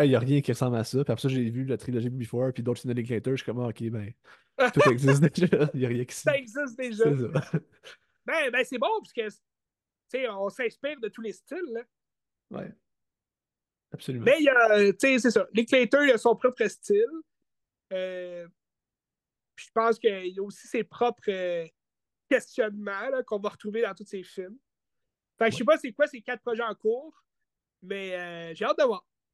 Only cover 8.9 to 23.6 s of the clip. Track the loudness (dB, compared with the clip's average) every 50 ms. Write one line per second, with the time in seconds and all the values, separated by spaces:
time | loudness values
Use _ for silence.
8.9 | -2 -2 -6 -8 -8 -8 -8 -8 -8 _ _ _ _ _ _ _ _ _ _ _
9.9 | _ _ _ _ -8 -6 -4 -4 -4 -4 -6 -6 -4 -4 -6 -6 -6 _ -8 -8
10.9 | -8 -6 -8 -10 -10 -8 -10 -10 -10 -12 _ -12 -10 -8 -8 -8 -8 -10 -12 _
11.9 | _ _ _ _ _ _ _ _ _ _ _ -14 -12 -12 -12 -12 -14 _ _ _
12.9 | _ _ _ _ _ _ _ _ _ _ _ _ _ _ _ _ _ _ _ _
13.9 | -16 -12 -8 -6 -6 0 4 4 4 6 6 4 6 6 6 6 6 6 6 4
14.9 | 4 4 2 4 4 4 4 4 4 2 2 0 0 -2 0 4 4 4 4 6
15.9 | 4 4 6 6 4 4 4 4 2 4 2 0 0 0 -2 -4 -4 -4 -2 0
16.9 | 2 2 2 0 -2 -8 -16 _ _ _ _ _ _ _ _ _ _ _ _ -10
17.9 | -8 -6 -6 -6 -8 -8 -10 -10 -12 -14 -16 -16 _ _ _ _ _ _ _ _
18.9 | _ _ _ _ _ _ _ _ _ _ _ _ _ -20 -16 -6 -2 0 2 2
19.9 | 2 2 2 0 0 -2 -6 -8 -6 -6 -8 -8 -10 -16 -14 -6 -4 -4 -4 -4
20.9 | -4 -2 -2 -2 -2 _ -6 -6 -6 -4 -4 -4 -4 -6 -8 -10 _ _ _ _
21.9 | _ _ _ _ _ _ _ 0 0 0 0 -2 -6 -4 -4 -4 -4 -8 -10 -8
22.9 | -8 -8 -6 -6 -4 -6 -4 -4 -6 -6 -6 -6 -10 -10